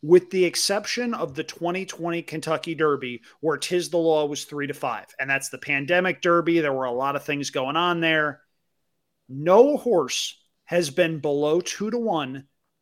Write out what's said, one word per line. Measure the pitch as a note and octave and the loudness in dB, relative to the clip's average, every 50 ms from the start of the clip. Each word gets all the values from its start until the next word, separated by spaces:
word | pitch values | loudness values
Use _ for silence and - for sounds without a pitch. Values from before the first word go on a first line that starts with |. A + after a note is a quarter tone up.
| - | 2
With | D3+ F3 F3+ F3+ - | 6 6 6 6 4
the | F#3+ F#3+ F#3 | 0 0 0
exception | E3+ - - - - G3 G#3 G3+ - - A#3+ B3 A#3 A3+ | 0 0 -2 -2 -2 -2 -2 -4 -4 -4 -4 -4 -4 -4
of | - D#3+ D3+ C3+ | -4 -6 -6 -6
the | D#3 D#3+ | -8 -10
twenty | - - - E3 F3 F3 F#3+ F#3+ | -10 -10 -6 -6 -4 -4 -4 -6
twenty | F3 - - E3 E3+ E3+ E3+ D#3+ | -8 -10 -8 -6 -4 -4 -6 -6
Kentucky | - D#3 D#3+ C#3 D#3+ D#3+ D3+ - E3+ D#3+ | -8 -10 -8 -4 -4 -4 -4 -4 -6 -4
Derby, | D3 D#3+ D3+ C#3+ B2+ C3+ B2 A#2+ A#2 - - - _ | 0 0 0 0 0 -2 -6 -10 -12 -14 -20 -14 _
where | C#3+ D#3+ D3 | -4 -2 -2
Tiz | - - - F3+ F3+ E3 D3 | -2 -2 -2 -2 -2 -2 0
the | E3+ | 0
Law | E3+ E3 E3 D#3 D3+ D3+ | 0 2 4 4 4 2
was | C#3+ D3 C#3 - | 0 -2 -6 -10
three | - D3+ D3 C#3+ | -8 -6 -6 -6
to | C#3 C#3 | -6 -6
five, | - - C3 A2+ G2+ - - - - | -6 -6 -6 -6 -6 -10 -12 -10 -8
and | C3+ C#3 | -4 -2
that's | C3+ C3+ - - | -2 -2 -2 -6
the | - - | -10 -10
pandemic | - D3+ C#3+ C#3 C#3+ C#3 F3 F3+ F#3 F3+ D#3+ - | -6 -4 -4 -2 0 0 2 2 2 0 -2 0
Derby. | - F3 E3+ E3+ D#3+ E3+ E3+ E3+ | 2 2 4 4 4 2 2 2
There | D#3 C#3+ C3+ | 2 0 0
were | C3 C3 | -2 -2
a | B2 A#2+ | -2 -2
lot | B2 C3+ C#3 C#3 | -2 -2 -2 -2
of | C#3 - | -4 -4
things | - D3 C#3+ C#3 - | -4 -4 -4 -4 -4
going | - C#3+ C3 C3 D3 | -4 -4 -2 -2 0
on | E3 F3 F3 F3 E3+ | 0 0 2 0 2
there. | E3 D#3+ D#3+ D#3 D3+ D3+ C3+ - _ _ _ _ _ _ _ _ _ _ _ _ _ _ _ _ _ - | 2 2 2 2 2 0 -2 -6 _ _ _ _ _ _ _ _ _ _ _ _ _ _ _ _ _ -14
No | C3 C#3 D3+ F3 F#3 A3 B3+ C#4+ D4 G#3+ | -12 -4 2 6 8 8 8 8 4 2
horse | - B3 G#3 E3+ C#3 B2 - - - - - - _ _ _ _ _ | 0 2 2 2 2 2 -2 -4 -6 -6 -10 -14 _ _ _ _ _
has | - E3 F3+ E3+ C#3+ | -2 0 0 0 0
been | C3+ F3+ F3 E3 D#3+ D3+ | 0 0 0 0 0 -2
below | D3 D3+ C#3+ C#3+ D3 D3+ D#3 F3+ | -2 -2 0 0 2 2 2 2
two | F3+ - - - G3+ G#3+ | 0 -2 -6 -6 -4 -4
to | A3+ A#3+ | -2 -2
one | A#3 A3 F3+ D#3 C#3 C3 C3 C#3 C#3 _ _ _ _ _ _ _ | -2 -2 -2 -2 -2 -4 -8 -10 -14 _ _ _ _ _ _ _